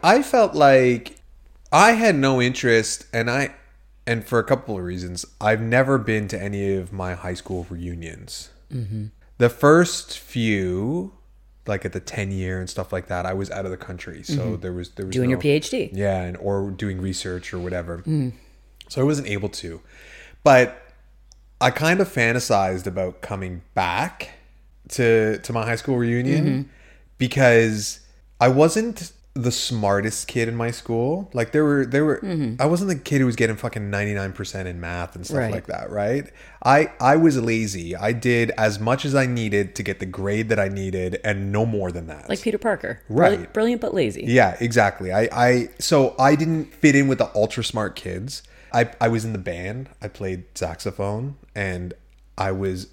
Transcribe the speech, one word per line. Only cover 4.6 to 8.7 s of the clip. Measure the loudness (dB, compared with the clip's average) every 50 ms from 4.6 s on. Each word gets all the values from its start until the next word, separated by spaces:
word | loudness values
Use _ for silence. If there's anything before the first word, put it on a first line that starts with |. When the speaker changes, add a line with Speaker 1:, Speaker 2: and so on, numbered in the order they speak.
| -2 -6 -8 -6
Speaker 1:
of | -6
reasons, | -6 -6 -6 -8 -8 -10 -10 -12 -14 -12 _
I've | 0 0 2 2
never | 0 2 2 2 4 4 2 2
been | 2 0 0 -2 -2 -4
to | -6 -6
any | -6 -6 -4 -2 -2 -2 -2
of | -2 -4 -6
my | -8 -8 -6 -6 -6
high | -8 -8 -8 -8
school | -8 -8 -8 -8 -8 -8 -8
reunions. | -10 -10 -8 -10 -10 -10 -12 -14 -14 -16 -16 -16 -16 -16 -16 -18 -20 _ _ _